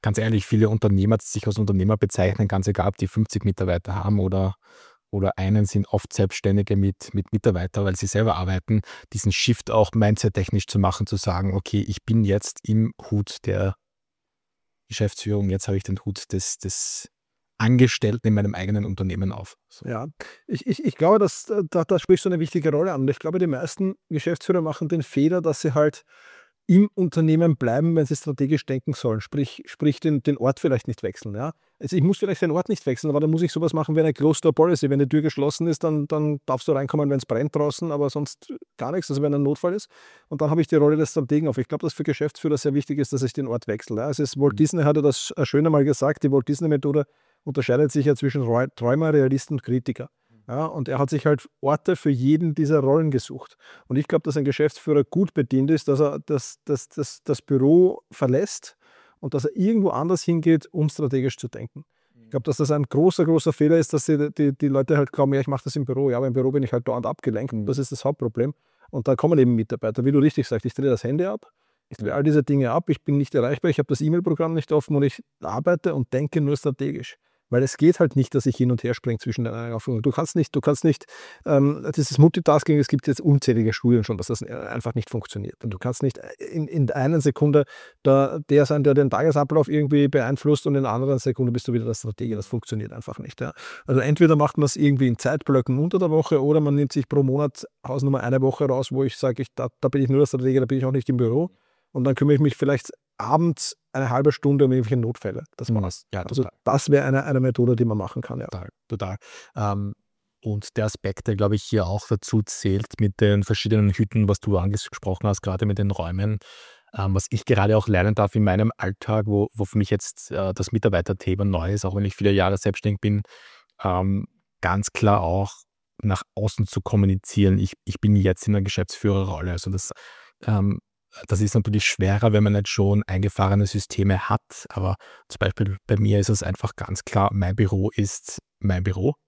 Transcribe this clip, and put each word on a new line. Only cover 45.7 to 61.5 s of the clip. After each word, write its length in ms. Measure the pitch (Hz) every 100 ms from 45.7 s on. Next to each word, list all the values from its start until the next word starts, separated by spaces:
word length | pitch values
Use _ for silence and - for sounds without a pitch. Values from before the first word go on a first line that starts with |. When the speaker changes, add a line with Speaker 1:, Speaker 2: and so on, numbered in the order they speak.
Speaker 2:
mal 140 | 151
gesagt, 380 | 143 135 139 151
die 80 | 143
Walt 180 | 139 123
Disney-Methode 580 | 143 165 143 147 147 139 _ _ _
unterscheidet 480 | - 139 123 123 147
sich 120 | 151
ja 100 | 139
zwischen 280 | 135 135 139
Roi-, 260 | 117 117 131 -
Träumer, 380 | 120 139 160
Realisten 400 | 151 135 135 -
und 80 | 143
Kritiker. 480 | - 123 123 123 131 _ _ 113 107
Ja, 140 | 123
und 240 | 160 - 127
er 100 | 131
hat 120 | 139
sich 160 | 156 151
halt 200 | 147 - _
Orte 340 | 139 147 -
für 140 | 180 151
jeden 460 | 131 131 156 170
dieser 240 | 151 147 156
Rollen 300 | 135 151 160
gesucht. 480 | 131 - 131 - _ - - _
Und 100 | 127
ich 120 | 147
glaube, 140 | 160
dass 120 | 156 147
ein 80 | 139
Geschäftsführer 580 | 131 147 - - 147
gut 300 | - 175 196
bedient 360 | - 123 131 139
ist, 180 | 160 -
dass 120 | 139
er 200 | 151 151
das, 360 | - 147 - -
das, 240 | - 139 -
das, 300 | - 143 -
das 200 | - 139
Büro 580 | _ 139 139 170 185 - _
verlässt 680 | - 135 131 202 - - _ _ _ _ _
und 140 | 135
dass 100 | 143
er 100 | 135
irgendwo 360 | - 190 226 190
anders 320 | 117 165 180
hingeht, 440 | - 170 160 160 -
um 160 | 180 151
strategisch 480 | - 143 131 131 -
zu 120 |
denken. 360 | 123